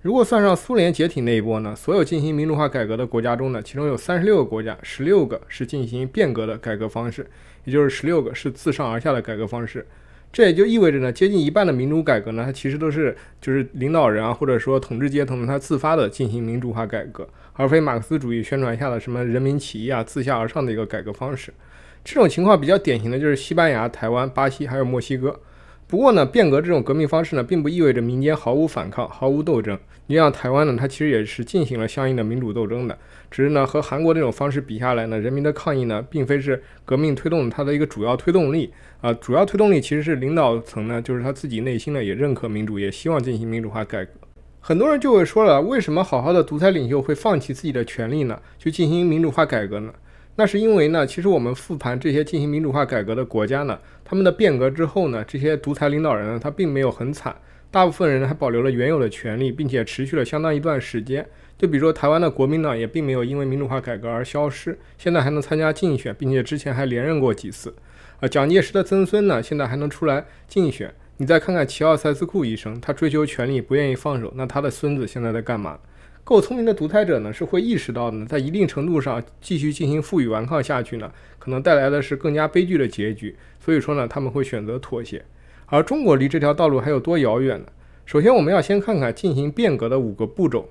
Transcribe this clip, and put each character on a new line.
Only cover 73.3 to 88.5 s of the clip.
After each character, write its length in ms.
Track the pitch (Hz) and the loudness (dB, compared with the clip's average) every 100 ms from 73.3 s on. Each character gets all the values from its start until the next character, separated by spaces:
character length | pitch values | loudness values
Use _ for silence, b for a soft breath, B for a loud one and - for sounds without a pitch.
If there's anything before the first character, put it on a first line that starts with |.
| - 127 | -2 -2
力 120 | 135 | -2
不 140 | - | 0
愿 160 | 135 143 | 0 0
意 60 | 127 | -2
放 240 | 151 135 | -4 -4
手， 120 | 113 127 | -6 -8
那 100 | 131 | -6
他 140 | 143 | -2
的 100 | 143 | -4
孙 260 | - 147 143 | -2 -4 -2
子 80 | |
现 160 | 113 127 | -4 -4
在 120 | 117 | -4
在 100 | 113 | -4
干 160 | 110 117 | -4 -6
嘛？ 180 | 95 76 b b b b | -6 -12 b b b b
够 200 | - 226 | 4 4
聪 160 | - 247 | 4 -2
明 80 | 226 | 0
的 80 | |
独 120 | 196 151 | 0 0
裁 160 | 208 196 | 2 2
者 120 | 135 | 0
呢， 120 | 104 | -2
是 100 | 107 | -8
会 160 | 165 180 | -2 -2
意 160 | 226 | 0
识 160 | 202 - | -2 -2
到 200 | 120 117 | -4 -4
呢， 160 | 110 110 | -4 -4
在 80 | 147 | -4
一 140 | 135 | -2
定 180 | 185 180 | 0 -2
程 180 | - 151 | 0 -2
度 140 | 165 | 0
上 220 | 139 120 117 - | -2 -6 -8 -16
继 160 | - 170 | -6 -2
续 160 | 151 | -2
进 160 | 143 147 | -2 -2
行 140 | 151 | -2
负 180 | 151 185 | 0 0
隅 80 | 123 | 0
顽 160 | 110 | -2
抗 180 | 117 156 | -2 -4
下 200 | 127 135 | -2 -4
去 160 | 120 120 | -4 -10
呢， 120 | 107 b b b | -12 b b b
可 120 | - | -6
能 120 | 131 | -2
带 120 | 175 | 4
来 140 | 151 135 | 4 4
的 140 | 143 | 0
是 120 | 135 | -2
更 200 | 139 160 | -2 -2
加 120 | 147 151 | 0 2
悲 200 | 180 180 | 2 2
剧 100 | 170 | 2
的 100 | 120 | 0
结 280 | - 104 | -2 -4
局。 200 | 110 107 - b b | -4 -10 -14 b b
所 160 | - | 0
以 60 | 160 | 0
说 140 | 143 | 2
呢， 120 | 147 117 | -2 -2
他 140 | - | -4
们 100 | 131 | -4
会 140 | 123 | -2
选 220 | 131 117 104 | -4 -4 -6
择 120 | 123 | -8
妥 240 | - 120 | -6 -8
协。 220 | 117 95 - b b b | -8 -12 -14 b b b
而 180 | b 147 | b 2
中 220 | 156 294 | 2 2
国 120 | 247 139 | 4 4
离 120 | 135 | 4
这 100 | 160 | 2
条 140 | 147 | 2
道 160 | 147 160 | 2 2
路 100 | 131 | 2
还 120 | 123 | 0
有 100 | 143 | -2
多 160 | 160 170 | 0 2
遥 240 | 123 113 | 2 2
远 180 | 135 101 | 0 -2
呢？ 80 | - - b b | -8 -20 b b
首 160 | - 151 | -2 4
先， 140 | 190 | 6
我 80 | 254 | 6
们 100 | 151 | 6